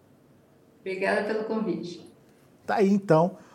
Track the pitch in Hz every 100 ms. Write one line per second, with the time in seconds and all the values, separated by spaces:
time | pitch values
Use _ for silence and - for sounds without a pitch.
0 | _ _ _ _ _ _ _ _ 190 185
1 | 190 208 214 220 - 220 180 165 - -
2 | - - _ _ _ _ - 107 190 202
3 | - 160 180 - -